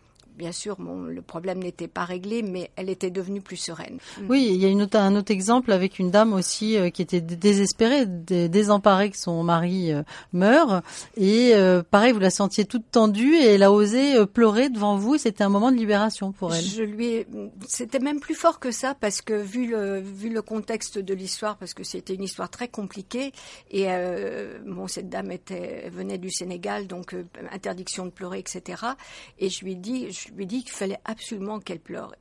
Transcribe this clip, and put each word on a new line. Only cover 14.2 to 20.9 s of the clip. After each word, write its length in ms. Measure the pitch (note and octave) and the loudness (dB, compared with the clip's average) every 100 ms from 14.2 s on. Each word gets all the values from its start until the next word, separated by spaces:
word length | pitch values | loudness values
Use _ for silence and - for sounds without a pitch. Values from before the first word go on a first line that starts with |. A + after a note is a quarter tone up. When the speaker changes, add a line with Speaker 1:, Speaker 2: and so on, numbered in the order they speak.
Speaker 2:
pleurer 460 | G3 - A3+ G#3 C#4 | 4 4 4 4 2
devant 260 | A#3 G#3 G3+ | 2 0 2
vous 200 | G#3 D4 | 2 2
et 20 | |
c'était 260 | A3+ G#3 | 0 0
un 60 | G3+ | 2
moment 200 | G3+ A#3+ | 4 4
de 60 | B3+ | 2
libération 560 | G#3+ G#3 G#3+ G#3 G3 | 2 2 0 -2 -6
pour 220 | G3 F3+ | -4 -4
elle. 100 | E3 | -2
Speaker 1:
Je 200 | F3+ G#3+ | -4 -4
lui 240 | G#3+ G#3 A#3 | -6 -4 -4
ai, 180 | A3+ - A3 G3+ - - | -4 -6 -10 -12 -14 -10
c'était 300 | - A#3 C4 | -8 -4 -4
même 200 | C4+ D4 | -2 -4
plus 160 | C#4+ | -6
fort 260 | D#4 E4+ D#4 | 0 0 0
que 100 | B3+ | -4
ça 240 | A3 C4 C4+ | -6 -6 -4
parce 220 | G#3 - | -4 -4
que 140 | - | -4
vu 320 | G#3+ G3+ A3+ A#3+ | -6 -4 -6 -4
le, 340 | A3+ G3 G3 | -2 -4 -6
vu 300 | F#3+ G3 A3 | -8 -10 -8
le 100 | A3+ | -6
contexte 580 | G#3+ A3 G#3+ A3 - | -6 -8 -6 -8 -8